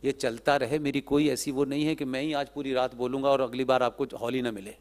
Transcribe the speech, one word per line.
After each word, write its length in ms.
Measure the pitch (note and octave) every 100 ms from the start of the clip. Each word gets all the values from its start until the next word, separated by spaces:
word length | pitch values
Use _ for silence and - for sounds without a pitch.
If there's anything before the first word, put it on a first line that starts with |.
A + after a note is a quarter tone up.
ये 80 | C3+
चलता 440 | C3 C3 A#2 - C#3+
रहे। 220 | A#2+ D3+
मेरी 220 | C#3+ C#3
कोई 280 | - D3 D3+
ऐसी 220 | B2+ -
वो 140 | C3
नहीं 200 | C#3 C#3+
है 100 | D3+
कि 100 | D#3
मैं 180 | C3+ C3
ही 100 | D3+
आज 160 | D3 C#3
पूरी 240 | C#3+ C3+
रात 220 | B2+ B2+
बोलूँगा 340 | B2 B2 C3+ C#3
और 120 | C#3
अगली 240 | B2+ B2
बार 180 | B2+ C3
आपको 220 | B2 -
हॉल 300 | C3+ A#2+ A#2
ही 80 | C3
ना 80 | B2
मिले। 260 | G#2+ G2 -